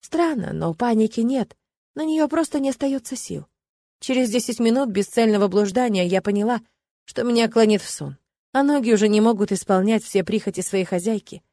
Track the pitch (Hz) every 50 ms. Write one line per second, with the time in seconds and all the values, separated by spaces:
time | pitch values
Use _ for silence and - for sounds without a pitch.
0 | _ - - 320 339 330 311 247 180 - - 160 160 165 165 - 240 240 233 220
1 | 220 220 - - 226 233 262 269 214 - - _ _ _ _ _ _ _ _ -
2 | 311 311 311 311 311 294 302 330 330 - - 302 269 269 262 - 285 277 269 269
3 | 233 - 262 247 - - 180 147 147 _ _ _ _ _ _ _ _ _ _ _
4 | - - 262 254 254 233 202 247 226 - 233 - 233 226 226 262 277 247 196 196
5 | 202 - - - 233 220 214 208 196 202 175 208 208 202 185 254 254 247 214 190
6 | 180 175 185 190 180 208 202 202 208 220 247 226 226 _ _ _ _ _ _ _
7 | _ - - - 226 240 240 233 226 226 226 226 226 214 214 196 - - - -
8 | 151 139 139 - _ _ _ _ _ _ _ 262 277 277 294 285 240 220 233 208
9 | 208 214 208 214 214 226 233 190 208 208 202 190 - - 202 185 185 208 226 214
10 | - - - 202 185 - - 220 - - 185 - 180 - - 196 185 - - 180
11 | 175 208 226 202 - - - 185 _ _